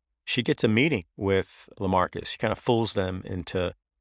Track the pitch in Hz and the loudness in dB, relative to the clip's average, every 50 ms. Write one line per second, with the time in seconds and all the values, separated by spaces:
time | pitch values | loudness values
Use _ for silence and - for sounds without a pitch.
0 | _ _ _ _ _ - - 123 117 - 147 - - 110 107 113 143 165 143 98 | _ _ _ _ _ -4 -2 0 0 0 0 2 2 4 4 4 4 2 2 -2
1 | - _ _ - 101 98 98 95 85 - - - - - - - 101 92 95 92 | -4 _ _ -4 0 2 2 2 0 -2 -6 -18 -20 -16 -10 -4 -2 2 2 2
2 | 90 78 - 87 - - - - - 110 101 - - - 120 113 113 101 - 104 | 2 0 -2 -4 -4 -4 -4 -2 -2 -2 -2 0 0 2 2 2 2 0 0 -2
3 | 92 92 92 92 95 98 98 95 82 - - 92 90 87 - _ _ _ _ _ | -2 -2 -4 -6 -8 -8 -8 -8 -6 -4 -2 -2 -2 -2 -4 _ _ _ _ _